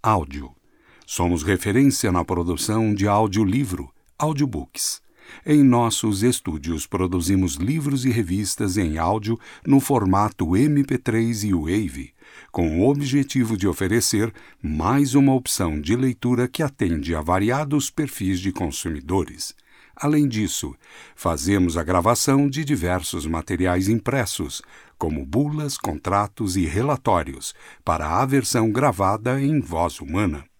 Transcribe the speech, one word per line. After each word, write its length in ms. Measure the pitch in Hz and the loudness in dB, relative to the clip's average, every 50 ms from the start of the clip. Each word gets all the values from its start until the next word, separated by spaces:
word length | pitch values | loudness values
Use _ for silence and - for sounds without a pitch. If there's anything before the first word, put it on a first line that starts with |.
Áudio. 540 | - 113 110 95 76 65 67 71 67 65 - _ _ _ _ _ _ _ _ _ _ | 2 2 2 2 0 -4 -10 -14 -14 -14 -18 _ _ _ _ _ _ _ _ _ _
Somos 380 | - - - 87 87 87 82 76 | -10 -4 -2 0 0 0 0 2
referência 680 | 98 98 87 - 104 101 123 139 139 135 - - 104 90 | 0 0 0 0 0 2 4 4 4 4 2 0 2 2
na 100 | 90 82 | 0 0
produção 720 | - 92 87 85 87 90 80 - - 107 110 113 107 104 | 0 -2 -2 0 -2 -2 -4 -2 -2 0 2 2 2 2
de 160 | 95 98 104 | 2 2 2
audiolivro, 840 | 101 104 110 104 95 107 110 92 98 131 143 104 90 80 67 65 _ _ _ _ _ | 4 4 2 2 2 2 2 2 2 0 -2 -2 -4 -8 -8 -12 _ _ _ _ _
audiobooks. 840 | _ - 156 160 139 147 135 101 76 64 - _ - - - - - _ _ _ _ - - - - - | _ -4 -2 0 0 -2 -2 -2 -8 -8 -10 _ -6 -6 -6 -6 -8 _ _ _ _ -20 -20 -20 -14 0
Em 160 | - 151 151 | 2 4 6
nossos 640 | 143 131 123 120 120 113 - - - 110 101 95 107 | 8 6 6 4 2 0 0 0 0 0 0 2 2
estúdios 640 | 123 127 - _ - 78 78 71 82 82 78 - | 2 2 0 _ -6 -8 -6 -4 -4 -6 -6 -6
produzimos 680 | - - 92 92 90 90 90 82 90 98 95 92 85 - | -6 -2 -2 0 0 0 0 0 2 2 2 2 0 -2
livros 500 | 78 87 107 151 160 143 147 139 135 123 | -2 -2 -2 -2 -2 -2 -2 -2 0 0
e 40 | 135 | 0
revistas 680 | 113 117 107 82 92 98 104 92 - - 107 98 90 | 0 0 0 0 -2 -2 -2 -4 -4 -4 -4 -2 0
em 200 | 107 95 80 76 | 0 0 0 0
áudio 400 | 80 82 85 104 110 104 107 117 113 - - - - - | -2 0 0 0 -2 -2 -4 -4 -4 -6 -20 -20 -10 0
no 140 | - 139 135 | 4 4 4
formato 760 | 139 - 143 120 101 92 92 98 104 107 - - 90 78 87 | 4 4 0 2 2 2 2 2 2 0 0 -2 -2 0 2
M 260 | 101 135 151 147 143 139 | 2 4 4 2 2 0
P 120 | - 135 | 0 -2
três 460 | 123 _ - 110 113 113 113 117 107 101 | -2 _ -2 0 0 0 0 -2 -2 -2
e 80 | 104 | 0
Wave, 640 | 95 85 76 80 92 107 107 85 65 65 67 65 _ _ - - - - - _ - | 0 0 0 0 0 -2 -2 -4 -6 -10 -14 -14 _ _ -20 -20 -20 -20 -20 _ -2
com 260 | - 87 80 78 82 | 0 0 0 2 4
o 100 | 98 131 | 4 4
objetivo 680 | 143 143 143 131 131 143 135 139 - 135 123 113 113 | 2 2 -2 0 0 0 0 0 0 -2 0 0 0
de 100 | 98 95 | 0 0
oferecer 680 | 98 82 - 98 90 107 117 110 - - 104 110 110 - - - - - _ - | 0 0 0 -2 0 0 0 0 0 0 0 -2 -2 -4 -12 -20 -20 -20 _ -6
mais 500 | 82 76 76 80 95 127 143 143 131 117 | -4 -2 0 0 2 4 4 2 4 4
uma 200 | 143 139 139 135 | 4 6 6 4
opção 480 | 127 127 - - - 95 82 76 76 | 2 0 -2 -2 -2 -2 -2 -2 -4
de 120 | 73 80 110 | -2 -2 0
leitura 540 | 120 131 131 120 _ - 123 123 120 123 | 0 0 -2 -2 _ 0 0 2 2 0
que 160 | 127 - - 160 | -2 -2 -4 -4
atende 500 | 139 139 - - 87 85 76 71 80 82 | -4 -2 -2 -2 0 0 -2 -2 -2 -4
a 60 | 78 | -4
variados 680 | 76 80 90 95 101 113 123 139 156 139 147 147 139 - | 0 0 0 2 2 0 0 -2 -2 0 -2 -2 -2 -2
perfis 500 | - - 151 135 - - 101 92 98 87 | -4 -4 -6 -6 -6 -4 -2 -2 -2 -2
de 140 | 92 98 - | -2 -4 -4
consumidores. 1000 | - 90 80 69 - - 82 80 73 65 73 90 95 82 - - - - - - _ _ _ - - - _ _ - | -4 -6 -4 -4 -6 -6 -6 -8 -8 -6 -2 -2 -2 -2 -2 -8 -12 -12 -12 -12 _ _ _ -20 -20 -20 _ _ -4
Além 280 | - 147 151 151 147 139 | -2 0 2 2 2 2
disso, 440 | 117 110 107 92 - - - - - _ _ - - - - - - | 0 0 -2 -2 -2 -6 -8 -8 -10 _ _ -20 -20 -20 -20 -20 -20
fazemos 640 | - - 90 82 78 - 90 101 101 90 87 78 | -4 -2 -2 -2 0 0 2 2 4 4 2 2
a 80 | 85 78 | -2 -2
gravação 680 | 78 90 90 85 107 120 - - - 135 139 143 143 | 2 2 2 4 4 2 2 2 2 2 4 2 2
de 140 | 131 147 160 | 0 -4 -2
diversos 640 | 139 147 98 82 87 90 92 85 - - 87 73 | -2 -2 0 0 0 -2 -2 -4 -6 -8 -6 -4
materiais 640 | 80 82 80 80 - 85 80 92 90 87 90 95 95 | -4 -4 -4 -4 -4 -2 0 0 0 2 0 2 2
impressos, 720 | 113 113 - - 127 139 117 95 - - 80 71 - - - - - - - - _ | 0 0 0 -2 -2 -2 -2 -2 -4 -6 -6 -8 -8 -12 -14 -16 -20 -20 -20 -20 _
como 280 | _ 92 80 78 73 67 | _ -4 -4 -4 -4 -6
bulas, 520 | 67 80 120 147 147 151 151 151 143 - | -2 0 0 0 0 -2 -4 -4 -6 -6
contratos 760 | - - - 76 76 _ - 95 101 104 104 _ - 113 95 87 | -6 -6 -6 -6 -6 _ 0 0 0 0 -2 _ -4 -4 -2 0
e 100 | 98 87 | 0 0
relatórios, 880 | 76 76 101 120 147 143 123 _ 117 101 85 78 - 67 - - - - - - - - - _ | 0 0 0 0 0 -2 -2 _ 2 2 2 0 -2 -10 -10 -12 -14 -14 -14 -20 -20 -20 -8 _
para 380 | - 82 80 78 78 82 95 | -2 -2 -2 -2 -2 0 0
a 40 | 131 | 0
versão 460 | 131 135 139 123 - - 123 113 113 | 2 2 0 0 0 0 0 0 0
gravada 720 | 104 123 143 139 101 92 98 95 101 107 110 127 127 139 | 0 2 0 0 2 2 0 0 0 0 -2 -4 -2 -2
em 180 | 139 139 156 147 | 0 0 0 0
voz 400 | - - 87 80 85 82 - - | -2 -2 -2 -2 -2 -2 -2 -6
humana. 460 | - - 80 95 107 90 76 73 - _ _ | -10 -4 -2 -2 0 -2 -2 -6 -12 _ _